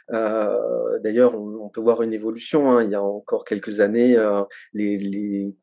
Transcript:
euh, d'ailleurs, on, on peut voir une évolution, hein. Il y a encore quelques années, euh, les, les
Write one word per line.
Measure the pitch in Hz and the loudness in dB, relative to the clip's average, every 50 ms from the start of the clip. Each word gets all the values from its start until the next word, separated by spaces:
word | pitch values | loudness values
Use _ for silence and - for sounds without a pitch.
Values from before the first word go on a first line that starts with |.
| - - - | -10 -6 -4
euh, | 113 110 107 107 110 107 104 107 110 110 117 120 117 117 113 113 113 | -2 -2 0 0 0 0 0 0 0 -2 -2 -2 -2 -2 -2 -2 -2
d'ailleurs, | 104 110 110 117 127 123 120 | -2 0 2 4 4 4 4
on, | 110 104 104 104 | 0 -6 -8 -10
on | 113 107 104 | -10 -12 -12
peut | - - | -10 0
voir | 113 113 117 110 117 | 2 2 2 2 0
une | 113 110 | -2 -4
évolution, | 107 107 113 113 117 - - - 156 143 135 | -4 -4 -6 -6 -8 -6 -2 0 2 4 4
hein. | 127 120 113 | 4 4 2
Il | 104 | 2
y | 98 | 0
a | 101 101 | -2 -2
encore | 101 101 104 - - 120 107 - | -2 -4 -6 -6 -4 -4 -4 -4
quelques | - 110 101 - - 104 104 | -4 -6 -6 -4 -4 0 2
années, | 104 101 107 117 120 127 123 117 | 2 2 4 4 4 6 6 4
euh, | 110 107 101 101 101 98 - - - - - | 4 2 2 0 -2 -4 -8 -14 -20 -12 -6
les, | 104 104 104 104 98 | -4 -2 -2 -2 -2
les | 101 98 98 101 104 104 101 101 98 101 98 _ | -4 -4 -6 -4 -4 -4 -4 -4 -4 -6 -8 _